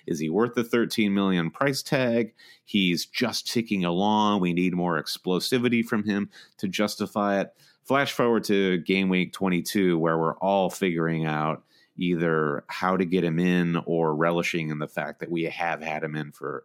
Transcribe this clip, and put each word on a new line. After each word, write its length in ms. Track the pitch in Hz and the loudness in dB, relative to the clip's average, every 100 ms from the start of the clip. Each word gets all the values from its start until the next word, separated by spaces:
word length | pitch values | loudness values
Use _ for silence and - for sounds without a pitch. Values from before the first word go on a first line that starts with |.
| - | -8
Is 120 | 78 | -4
he 100 | 80 | -2
worth 260 | 87 117 120 | 0 0 -2
the 80 | 113 | 0
thirteen 480 | 120 110 - 104 | 0 0 0 2
million 380 | 98 98 92 82 | 2 2 2 0
price 300 | - 139 135 | 0 -2 -2
tag? 520 | - 143 123 117 110 _ - - _ | -2 0 2 0 -2 _ -20 -20 _
He's 400 | 104 92 87 - | 2 2 2 -2
just 440 | - 120 98 - | -4 -2 -2 -4
ticking 360 | 120 113 101 87 | -4 -2 0 0
along. 560 | 87 101 107 104 104 | 2 2 4 4 2
We 100 | 90 | 2
need 220 | 87 90 | 2 0
more 280 | 87 87 80 | 0 0 -2
explosivity 840 | - - - 90 - 127 120 117 113 | -4 -8 -2 -2 0 0 2 0 0
from 180 | 117 | -2
him 260 | 104 101 98 - - _ | -2 -2 -4 -10 -20 _
to 100 | 98 | -6
justify 720 | 90 104 - 101 107 101 98 | -2 -2 -2 -6 -2 0 0
it. 140 | 92 _ - _ - | -2 _ -20 _ -2
Flash 260 | 131 135 | 0 0
forward 320 | - 120 113 - | 0 2 2 2
to 340 | 101 95 90 | 2 4 0
game 280 | - 95 95 | 0 0 2
week 240 | 92 87 | 2 0
twenty-two, 640 | - 95 87 78 107 92 82 | -2 0 0 0 2 2 2
where 200 | 82 82 | 2 2
we're 200 | 82 - | 0 0
all 300 | 95 98 90 | 0 2 2
figuring 560 | - 95 85 82 82 80 | 0 -2 0 0 0 -2
out 380 | 76 78 78 - _ _ - | -2 -2 -4 -10 _ _ -4
either 680 | 87 87 85 80 78 71 - | -2 0 2 2 0 -4 -8
how 300 | - 92 92 | -4 0 0
to 80 | 90 | 2
get 180 | 92 | 2
him 160 | 85 80 | 2 2
in 380 | 90 90 85 85 - | 2 2 2 -2 -2
or 280 | 82 80 | 0 0
relishing 560 | 76 82 85 85 87 78 | 2 2 2 0 -2 -4
in 100 | 76 | -6
the 80 | 76 | -6
fact 340 | - 73 76 | -6 -8 -8
that 100 | 82 | -6
we 120 | 85 | -4
have 380 | 80 - 85 78 | -4 -4 -4 -4
had 220 | 80 76 | -6 -6
him 100 | 78 | -6
in 160 | 76 73 | -6 -8
for 320 | - 69 65 | -10 -10 -10